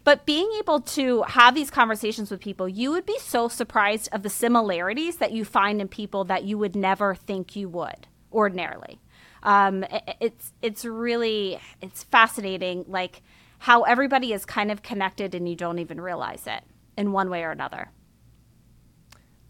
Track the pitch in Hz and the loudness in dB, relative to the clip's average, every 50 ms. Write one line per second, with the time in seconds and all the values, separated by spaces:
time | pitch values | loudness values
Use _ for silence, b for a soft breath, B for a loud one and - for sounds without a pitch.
0 | - 285 285 285 - 302 294 320 370 440 440 427 415 349 311 294 - - - 294 | 4 4 4 4 4 -2 0 0 0 -2 -2 -4 0 0 0 0 0 -4 -4 -2
1 | 269 254 247 220 - - - 262 240 247 254 311 277 - - 285 233 220 220 208 | 0 2 2 2 0 2 8 10 10 10 10 6 -4 -2 2 2 2 2 2 -2
2 | 240 214 226 233 208 - 202 185 - 202 185 190 185 185 190 214 247 269 320 370 | -2 -4 -4 -4 -6 -8 -8 -10 -8 -10 -6 -6 -6 -6 -4 -4 -2 -2 -2 -4
3 | 370 - 427 539 - - - 240 233 233 - - 233 - - 220 202 202 220 214 | -4 -4 -6 -6 -6 -2 -2 -2 -2 -2 -2 -6 -6 -2 2 2 2 2 0 -2
4 | - - - 202 196 202 - - 240 233 240 233 220 202 180 170 175 190 220 294 | -4 -6 -8 -6 -6 -6 -4 -2 0 4 4 4 4 2 0 -2 -2 -2 -2 -2
5 | 320 339 339 - - - 226 226 208 - - - 196 208 208 208 196 185 - - | -4 -4 -2 -2 -2 -2 -2 -4 -6 0 2 2 2 2 0 -2 -4 -6 -8 -12
6 | 208 202 - 196 190 180 190 180 - 196 214 208 208 196 190 202 190 190 190 190 | -10 -6 -4 -4 -2 -2 -2 -4 -2 -4 -4 -4 -4 -4 -2 0 0 0 0 2
7 | 208 196 185 - - - 196 190 175 - - 202 196 180 165 175 151 - - - | 0 -2 -2 -4 -6 -8 -8 -8 -8 -10 -10 -10 -10 -8 -8 -8 -8 -8 -10 -14
8 | - _ _ _ _ _ - 226 208 202 180 180 165 - - - - - - - | -20 _ _ _ _ _ 0 0 0 0 0 -4 -8 -8 -10 -12 -16 -18 -20 -20
9 | _ b b b b b b b b 208 202 202 196 196 190 190 190 - - - | _ b b b b b b b b 6 6 6 6 4 2 -2 -4 -4 -6 -6
10 | - - - - 226 233 - - - - _ - - 226 208 - - 233 220 226 | -6 -6 -8 -4 -4 -4 -4 -6 -20 -18 _ -6 -6 -6 -6 -6 -10 -8 -6 -4
11 | 233 240 233 233 233 226 214 214 202 190 175 - B B B B 190 190 - - | -2 -2 0 0 0 0 0 -2 -2 -4 -6 -8 B B B B -18 -16 -16 -16
12 | - - - 233 226 226 - 233 202 190 190 175 185 180 175 180 - - 190 185 | -6 6 8 8 8 6 4 -6 -6 -6 -4 -4 -4 -4 -4 -6 -8 -6 -4 -4
13 | 185 185 - - b b b b b b b b - 254 240 233 - - 240 254 | -4 -4 -8 -16 b b b b b b b b 4 6 6 6 8 6 4 4
14 | 277 254 277 262 254 233 214 196 - - - 226 208 208 208 208 - - 233 196 | 4 2 2 0 0 0 -4 -6 -6 -6 -4 -2 -2 -2 -4 -6 -8 -10 -6 -4
15 | 190 185 - - 202 185 180 175 175 175 170 170 175 170 170 175 170 - 196 170 | -4 -4 -4 -6 -8 -6 -6 -6 -6 -6 -6 -4 -4 -4 -4 -4 -6 -8 -10 -10
16 | 175 185 175 151 117 - - - - 117 110 - _ _ _ _ _ _ - - | -8 -8 -6 -6 -6 -8 -8 -10 -10 -10 -10 -10 _ _ _ _ _ _ -6 -4
17 | 202 202 196 196 190 185 180 170 165 160 151 143 135 - - - - - _ _ | -2 0 0 0 0 -2 -4 -6 -6 -6 -6 -8 -8 -10 -10 -12 -14 -14 _ _
18 | _ _ _ _ _ - - _ _ _ _ _ _ _ - _ _ _ _ _ | _ _ _ _ _ -20 -20 _ _ _ _ _ _ _ -20 _ _ _ _ _
19 | _ _ - b b b b b b | _ _ -20 b b b b b b